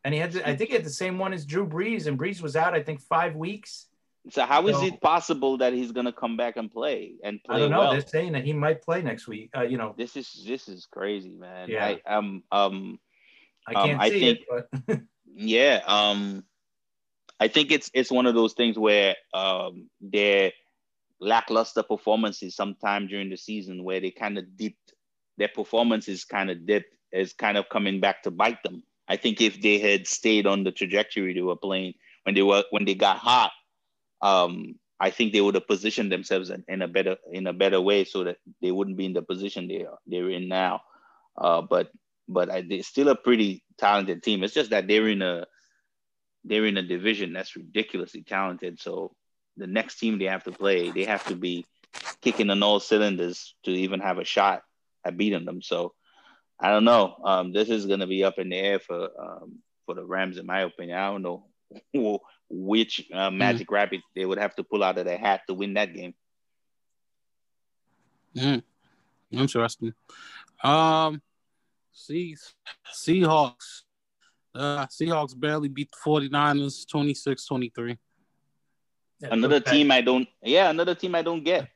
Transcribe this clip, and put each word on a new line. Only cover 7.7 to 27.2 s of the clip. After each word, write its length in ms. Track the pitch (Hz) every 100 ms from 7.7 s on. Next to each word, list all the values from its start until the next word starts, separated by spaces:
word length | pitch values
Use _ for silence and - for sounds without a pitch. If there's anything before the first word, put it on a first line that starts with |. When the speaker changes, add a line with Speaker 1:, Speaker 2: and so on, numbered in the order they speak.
Speaker 1:
know. 80 | 165
Speaker 2:
well? 140 | 196
Speaker 1:
They're 140 | 139 -
saying 260 | 156 175
that 120 | 143
he 80 | 139
might 300 | 151 151 156
play 180 | - 175
next 260 | 147 113 -
week. 240 | 110 110 131
Uh, 60 |
you 160 | 123 127
know. 160 | 110 107
Speaker 2:
This 200 | 120 139
is, 280 | 120 95 95
this 220 | 135 -
is 180 | 90 -
crazy, 440 | - 98 104 92
man. 340 | 90 90 92 92
Speaker 1:
Yeah. 280 | 110 104 95 -
Speaker 2:
I, 60 |
um, 300 | 107 104 95 _
um, 460 | 101 98 95 95 95 _ _ _ _ _ _ -
Speaker 1:
I 60 |
can't 200 | 101 98
Speaker 2:
um, 60 | 147
I 100 | 107
Speaker 1:
see 100 | 202
Speaker 2:
think 180 | 127 117 -
Speaker 1:
it, 180 | 123 - 131 -
but 140 | - - _
<laughs> 180 | _
Speaker 2:
yeah, 460 | - 110 113 139 110 -
um, 580 | 104 104 101 101 98 - _ _ _ _ _ _ _ _ _
I 80 | 113
think 240 | 151 143
it's, 180 | 147 -
it's 160 | 131 123
one 160 | 123 127
of 80 |
those 180 | 117 113
things 260 | - 117 110
where, 380 | 107 104 98 92 _
um, 560 | 95 95 92 92 90 - _
their 520 | 101 104 104 101 95 - _ _ _ _ _ _
lackluster 640 | 98 117 - 110 113 113
performances 720 | - 107 - 110 110 95 95
sometime 540 | - 101 98 104 101 98
during 220 | 101 98
the 60 | 92
season 460 | - 107 92 92
where 160 | 92 92
they 140 | 92
kinda 300 | - 104 101
dipped, 520 | 92 95 107 _ _ _ _ _ _ -
their 120 | 104
performances 760 | - 101 113 120 110 101 92
kinda 300 | - 101 95
dipped, 400 | 87 85 104 - _ _
is 200 | 95